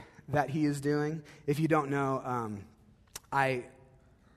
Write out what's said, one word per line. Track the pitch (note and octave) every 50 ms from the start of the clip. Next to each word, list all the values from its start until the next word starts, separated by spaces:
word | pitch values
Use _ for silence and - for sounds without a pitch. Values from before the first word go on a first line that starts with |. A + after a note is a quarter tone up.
| - - - - - -
that | C3 D3 C#3 C3
he | C3+ D#3 D3+
is | D3 C#3+ C#3+
doing. | C3+ C#3+ D3 D3 D3 D3+ D#3+ D#3+ D3+ - - - -
If | - D3 C#3
you | D#3+
don't | D3+ D#3+ D#3 C#3+ C#3
know, | C#3+ C#3+ C#3 C3+ C3+ C3 -
um, | C3 B2 A#2+ A2+ G#2+ G#2+ G2 F2+ - - - - - - _ _ _ - - - - -
I, | C#3 C3+ C3+ C3 B2 A#2 - - - - - - - _ - - _ _ - _